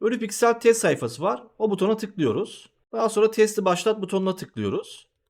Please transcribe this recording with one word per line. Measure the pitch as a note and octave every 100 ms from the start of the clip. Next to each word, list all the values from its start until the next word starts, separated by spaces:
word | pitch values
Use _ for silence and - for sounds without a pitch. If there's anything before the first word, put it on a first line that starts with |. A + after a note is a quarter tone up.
Ölü | G#3+ A#3+
piksel | A3 - A#3
test | A#3 A#3 A3+
sayfası | F3+ C3 A#2+ A#2+
var. | F3+ A#3+ - -
O | G#3+
butona | G3 F#3+ A3
tıklıyoruz. | G3+ - C3+ G#2+ G#3 - - _ _
Daha | A3+ A3+
sonra | G#3 G#3+
testi | A3 G#3+ G#3+ F#3+
başlat | F3+ A3 A3
butonuna | F#3 F#3+ F#3+ F#3
tıklıyoruz. | - - G#2 B2+ - - _ _